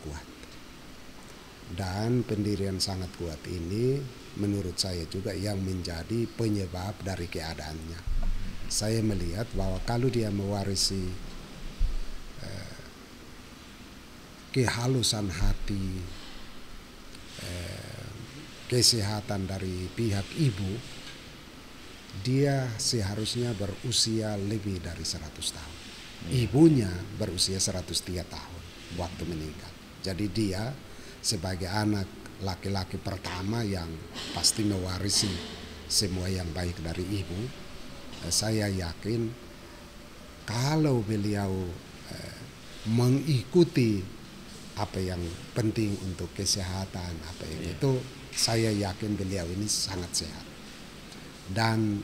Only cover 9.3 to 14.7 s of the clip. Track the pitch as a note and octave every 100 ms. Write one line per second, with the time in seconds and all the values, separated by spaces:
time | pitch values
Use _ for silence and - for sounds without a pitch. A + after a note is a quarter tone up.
9.3 | F2+ A#2+ F#2+ F#2+ F#2 - A#2+ C3 A#2+ G#2+
10.3 | G2+ G2 G2+ G2 F#2+ - G2 F#2 F#2 -
11.3 | - - - - - - - - - -
12.3 | - - G2 - - - - - - -
13.3 | - - - - - - - - - -
14.3 | - - C3+ A2+